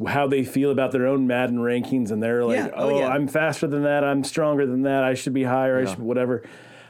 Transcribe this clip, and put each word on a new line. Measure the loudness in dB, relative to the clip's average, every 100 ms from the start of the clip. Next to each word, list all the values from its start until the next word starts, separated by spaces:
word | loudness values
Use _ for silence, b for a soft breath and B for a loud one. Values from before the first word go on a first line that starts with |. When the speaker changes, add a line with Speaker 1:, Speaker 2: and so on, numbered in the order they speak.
| -2
Speaker 1:
how | 0 2
they | 0
feel | 0 0 2
about | 2 0
their | 0 2
own | 2 2
Madden | 0 0 0
rankings, | 0 -2 0 -2 -2
and | -2
they're | 0 0
like, | 2 0
Speaker 2:
Yeah. | -2
Oh, | -2 0
Speaker 1:
"Oh, | 0
Speaker 2:
yeah. | 0
Speaker 1:
I'm | 0 0
faster | 0 0 -2 -2
than | 0
that, | 2 2
I'm | 2 0
stronger | -2 0 0 2 0
than | 0
that, | 0 2
I | 0
should | 0 -2
be | -2
higher, | 0 0 2 2
I |
Speaker 3:
Yeah. | 0
Speaker 1:
should | -4
whatever." | -2 0 0 -2 B B B B